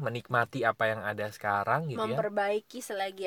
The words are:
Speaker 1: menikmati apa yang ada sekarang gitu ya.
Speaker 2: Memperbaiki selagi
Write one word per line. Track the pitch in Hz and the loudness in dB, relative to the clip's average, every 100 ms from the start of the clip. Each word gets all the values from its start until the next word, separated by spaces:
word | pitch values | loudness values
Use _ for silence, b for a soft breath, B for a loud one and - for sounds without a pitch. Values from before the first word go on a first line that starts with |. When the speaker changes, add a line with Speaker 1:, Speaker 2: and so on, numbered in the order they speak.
Speaker 1:
menikmati | 131 117 - 123 117 135 113 | -2 -4 0 2 2 2 2
apa | 113 113 | 4 2
yang | 110 101 | 2 -2
ada | 104 107 | -2 -4
sekarang | - 104 101 101 131 165 | -2 0 2 2 0 0
gitu | 135 | -2
ya. | 214 226 | -2 0
Speaker 2:
Memperbaiki | 208 208 202 214 - 247 | 0 0 0 0 -4 -10
selagi | - 202 196 190 | -6 -4 -4 -4